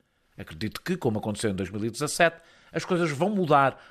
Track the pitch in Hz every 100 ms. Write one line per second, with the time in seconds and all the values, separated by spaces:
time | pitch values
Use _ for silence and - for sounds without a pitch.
0 | _ _ _ - 95 78 107 - - 180
1 | 131 107 107 101 113 95 92 104 113 110
2 | 147 - 170 - - _ _ 165 - 180
3 | 170 135 185 208 165 147 135 - -